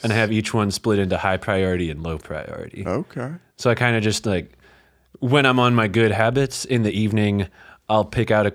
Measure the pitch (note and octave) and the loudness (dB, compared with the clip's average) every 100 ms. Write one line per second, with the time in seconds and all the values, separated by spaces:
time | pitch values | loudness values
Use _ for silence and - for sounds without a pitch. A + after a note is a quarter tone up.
0 | A2+ A2 G#2+ A2 G#2+ A#2 G#2 F#2+ A#2 G#2 | -2 0 2 0 -2 -2 -2 -2 0 0
1 | F#2+ F2+ G2 F#2 - G2 F#2 F2+ E2+ D2+ | 0 0 0 -2 -2 0 0 0 -4 -6
2 | E2 D#2+ - D#2 - - D#2 - G2 G2+ | -8 -8 -8 -10 -10 -12 -14 -10 -6 -6
3 | - - B2 E3+ - - B2 A2+ B2 A2+ | -6 -10 -10 -12 -18 -4 -2 0 0 0
4 | G#2+ G2+ A2 F#2 - _ _ _ _ _ | 0 -2 -2 -2 -4 _ _ _ _ _
5 | _ - B2 C#3+ C3+ B2+ B2 A#2+ A2 A2 | _ -6 0 2 4 4 4 4 2 2
6 | A2+ G#2 A2 B2+ C3+ - - B2+ G#2+ F#2 | 2 2 0 2 -2 -4 -2 0 0 0
7 | A2 A2 G#2 G2+ G2 - - - - A2 | 0 2 2 0 -4 -8 -20 -14 -2 0
8 | G2+ - A2+ G#2+ G#2 | 0 -2 2 2 2